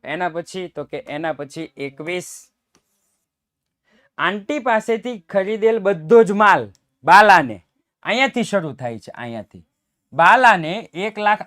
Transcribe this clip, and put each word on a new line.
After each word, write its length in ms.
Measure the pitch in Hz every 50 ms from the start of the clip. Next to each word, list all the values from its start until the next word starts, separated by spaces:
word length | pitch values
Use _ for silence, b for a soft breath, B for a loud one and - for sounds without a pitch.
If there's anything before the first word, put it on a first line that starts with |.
| -
એના 240 | 131 151 180 180 170
પછી, 400 | 156 170 165 - - 190 180 170
તો 160 | - 147 143
કે 120 | - 156
એના 360 | 135 - - 143 147 165 160
પછી 400 | 147 127 143 131 - 160 160 - _
એકવીસ. 760 | - 139 139 139 - 151 165 180 180 170 - - - - _ _ _ _ _ _ _ _ _ _ _ _ _ _ _ _ _ _ _ _ _ _ _ _ _ _ _ _ _ _ _ _ _ _ -
આંટી 400 | 147 175 202 208 196 - 302 294
પાસેથી 600 | 226 262 226 220 - - 226 226 - 247 240 196
ખરીદેલ 600 | - - - 196 190 202 226 208 214 226 226 220
બધો 440 | 185 202 196 160 156 156 233 233
જ 100 | 226 180
માલ 400 | 202 208 214 202 180 143 113 101 - _ _ _ _ _ -
બાલાને, 600 | 151 180 202 214 208 185 170 143 117 107 90 _ _ _ _ _ _ _ _
અહીંયાથી 400 | - 165 208 247 269 262 - 247
શરૂ 300 | 220 - 208 196 165 147
થાય 260 | 139 - 127 120 117 104
છે, 120 | - -
અહીંયાથી. 560 | - - 120 117 117 110 98 _ - 90 - _ _ _ _ _ _ _ _ _
બાલાને 640 | 127 147 165 185 220 262 254 233 208 175 156 156 185 226
એક 400 | 226 - - 170 196 214 208 208
લાખ 200 | 208 208 208 202 180